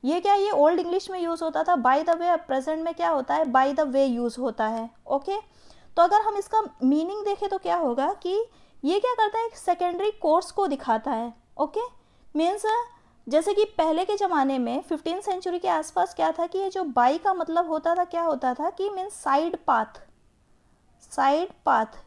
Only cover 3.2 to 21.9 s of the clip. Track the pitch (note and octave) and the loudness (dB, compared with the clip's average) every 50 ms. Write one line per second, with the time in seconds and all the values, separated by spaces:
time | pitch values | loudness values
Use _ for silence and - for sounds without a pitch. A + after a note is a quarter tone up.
3.2 | B3+ - - D4+ D#4+ D4 A#3 C4 C4 C#4 C#4+ C#4 D#4 C#4+ B3 C4+ C#4 C4+ A#3+ A#3 | -2 -2 0 0 0 2 4 4 4 4 2 0 -2 0 2 2 2 2 2 0
4.2 | A#3+ A#3+ A3+ B3 B3 B3+ A3 - A3 G#3+ A3+ A3+ A3+ A#3 _ - _ - B3 C#4 | -2 -4 -4 -4 -6 -6 -4 -2 -2 -2 -2 -4 -8 -10 _ -20 _ -4 -4 -2
5.2 | C#4 - G4 G#4+ - _ _ _ - - - - - - - - E4+ F4+ G4 G#4 | -2 -2 -6 -6 -6 _ _ _ -20 -20 -20 -20 -20 -8 2 4 4 6 6 4
6.2 | G#4+ G#4+ G#4 G#4 G4+ - - A4 G#4 - - - B3+ C4 C#4+ D4+ D#4+ F4 G4+ G#4+ | 2 2 -2 -4 -6 0 0 0 0 0 -6 0 2 2 2 2 0 -2 -4 -4
7.2 | G4+ G#4 G4+ G4+ G#4 G4 G4 F#4 - F4+ E4+ F4 E4 C4+ A#3+ A#3+ C4+ D4 G4+ - | -4 -4 -2 -2 -2 -4 -4 -4 -2 -2 0 0 0 0 0 0 0 -2 -2 -4
8.2 | - F4+ F#4 G#4 A4+ - _ - - _ _ - - C4+ F4 G#4 G#4 B4 B4 A#4 | -4 -2 -2 -2 -2 -4 _ -20 -20 _ _ -6 -2 0 0 2 2 0 2 2
9.2 | A4 G#4 G#4 A4+ A4+ A4+ - - - - F4 F4 F4+ F4+ F4 F4 F#4+ G#4+ G#4 - | 0 0 2 -2 -4 -4 -6 -6 -2 -2 0 0 0 -2 -2 0 -2 -2 -4 -2
10.2 | - D#4+ D4+ E4+ F4+ - - - D4 E4+ C#4+ C4+ - - A3+ A3 A3 - C#4 A3 | 2 4 4 4 2 0 -4 -2 -2 -2 -2 -4 -2 0 -2 0 0 -2 -4 -4
11.2 | A#3 A#3+ A3+ _ _ _ _ - C#4+ D4+ - G#4 A#4 B4 - - _ _ _ _ | -4 -8 -10 _ _ _ _ -4 -4 -4 -2 -6 -6 -6 -10 -16 _ _ _ _
12.2 | _ - - D4 D#4+ F4 G4 G#4+ G#4 G#4+ A4 A#4 A#4+ A#4 - - _ _ _ _ | _ -8 -2 0 0 0 0 -2 -2 0 0 0 -2 -6 -12 -20 _ _ _ _
13.2 | _ - A#3 D4+ D#4+ G4 G#4 G4+ G#4+ G#4 - - D#4+ D#4+ D#4 D#4+ F#4 G4 G#4 G4 | _ 0 0 0 2 2 2 2 0 0 2 0 0 2 2 0 0 -2 -2 -2
14.2 | G#4 F#4 F4+ D4+ C4+ C4+ C4+ C4 B3 A#3 A#3+ C#4 - - E4 D4+ - E4 E4 F#4 | 0 0 2 2 2 2 0 -2 -2 -2 -4 -6 -4 -4 -6 -6 -4 -6 -6 -4
15.2 | G#4 - F#4+ F4+ F4+ F#4 F4 F4 F4 F#4 F4 D#4 D#4 - - F#4 F4 E4+ - - | -4 -4 -6 -4 -4 -4 -6 -4 -2 -2 -2 -2 -2 -4 -2 -2 -2 -2 0 -2
16.2 | E4 D#4+ D#4+ - E4+ F4 - F#4+ G4 G4 F#4+ F#4+ F#4 D#4 A#3+ B3 A#3+ B3 C#4+ E4+ | 0 0 0 -2 -4 -4 -2 -4 -4 -2 -4 -4 -6 -2 2 4 4 4 4 2
17.2 | - G4+ F#4+ F4+ E4+ - E4 E4+ F4+ D#4+ D#4+ D#4 D#4 E4 E4+ F4+ F4+ F4 F4 E4+ | 0 0 0 0 -2 -2 0 0 0 0 -2 -2 0 0 0 0 0 -2 -2 -2
18.2 | E4+ E4 D4+ B3+ C4+ B3+ B3 B3+ D4 F4 G4+ - F#4+ G4+ G4+ F#4+ F#4 G#4 - - | 0 0 -2 0 0 -2 -2 0 -4 -4 -2 -2 -4 -4 -4 -6 -8 -8 -10 -8
19.2 | - D4 C4+ C#4+ D#4+ E4+ F4+ - _ - C4+ A3+ A3 - - - - _ _ _ | -2 0 2 2 2 0 -4 -4 _ 0 2 2 2 -2 -8 -20 -20 _ _ _
20.2 | _ _ _ _ _ _ _ _ _ _ _ _ _ _ _ _ - - - - | _ _ _ _ _ _ _ _ _ _ _ _ _ _ _ _ -20 -12 -2 0
21.2 | C4+ C4+ C#4+ D#4 F4 G4 - _ _ - C#4 A#3 A3 A3 | 2 4 4 2 0 -2 -6 _ _ 2 2 2 2 -2